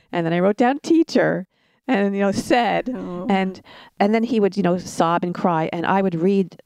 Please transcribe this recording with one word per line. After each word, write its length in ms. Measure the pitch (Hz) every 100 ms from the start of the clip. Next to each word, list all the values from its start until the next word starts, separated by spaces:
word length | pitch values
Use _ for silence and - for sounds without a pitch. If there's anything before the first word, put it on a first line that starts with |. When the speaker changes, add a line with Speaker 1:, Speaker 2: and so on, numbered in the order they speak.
| _
Speaker 1:
and 120 | 175 165
then 60 |
I 80 | 175
wrote 160 | 190 208
down 240 | 240 285
"teacher," 680 | - 330 320 208 160 170 190 _ _ _ -
and, 300 | 202 202 196
you 60 |
know, 100 | 202
"said." 580 | 202 - 247 208 170 240 190
Speaker 2:
Oh. 300 | 185 180 208
Speaker 1:
And, 300 | 190 190 185 - - - -
and 160 | 202 226
then 80 |
he 160 | 233 226
would, 160 | 196 196
you 80 |
know, 140 | 180 180
sob 480 | - - 165 170 175
and 100 | 175
cry, 340 | 185 160 160
and 120 | 170 -
I 160 | 196
would 140 | 190 165
read 460 | 185 196 180 -